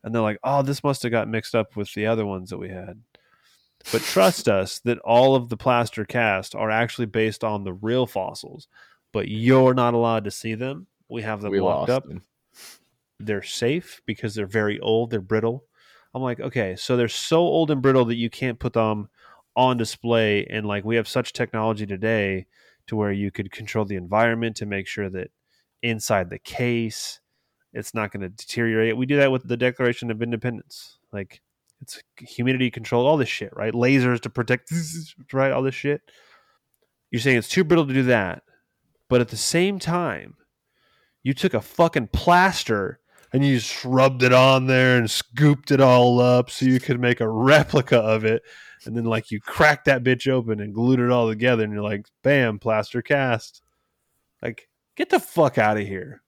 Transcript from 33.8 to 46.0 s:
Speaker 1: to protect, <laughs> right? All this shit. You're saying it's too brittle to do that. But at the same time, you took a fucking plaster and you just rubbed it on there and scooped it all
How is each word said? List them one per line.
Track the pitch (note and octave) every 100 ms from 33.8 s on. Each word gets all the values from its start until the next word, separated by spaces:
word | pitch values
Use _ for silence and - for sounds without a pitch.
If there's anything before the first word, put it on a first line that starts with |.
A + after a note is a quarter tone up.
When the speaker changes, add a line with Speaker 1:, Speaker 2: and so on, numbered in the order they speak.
| B2 C3+ B2+ A#2+
Speaker 1:
to | A#2+
protect, | B2 A#2 B2 - E3 D#3+ E3
<laughs> | D#3 - -
right? | C3+ C3+
All | C3
this | C3 B2+
shit. | - C#3+ _ _ _ _ _ _ _ _ _ _ _
You're | A#2+
saying | B2+ B2
it's | -
too | -
brittle | E3 E3+ D3
to |
do | C3
that. | B2+ A#2+ F#2 E2+ _ _ _ _ _ _ _
But | B2+
at | A#2+
the | A2+
same | - E3+ F#3 G3
time, | E3 F3 E3+ E2 G1+ - _ _ _ _ _ _ _ _
you | B2+
took | C3 F#3+
a | A2
fucking | - - E3 D3 A2
plaster | - - F3 F#3+ F3 - G#2+ F#2+ - _ _ _
and | C3 C#3
you | C3
just | G#2+ - B2+
rubbed | C3 C3+ B2+
it | B2+
on | B2+ C3 C3 B2+
there | B2+ B2+ B2
and | A2
scooped | - - A#2+ D3 C#3+ -
it | C#3
all | C3+ B2